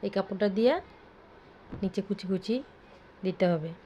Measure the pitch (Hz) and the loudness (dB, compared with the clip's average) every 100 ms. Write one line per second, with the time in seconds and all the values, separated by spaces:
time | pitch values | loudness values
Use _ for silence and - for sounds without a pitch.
0 | 202 202 190 190 208 196 233 330 - - | -2 -2 -2 0 0 4 4 4 -2 -20
1 | - - - - - - - - 190 185 | -20 -20 -20 -20 -20 -20 -16 -6 -4 -4
2 | 196 202 185 190 185 240 285 - - - | -4 -6 -2 -4 0 -2 -2 -18 -20 -20
3 | - - 190 180 180 170 160 165 | -20 -6 -6 2 4 4 -2 -10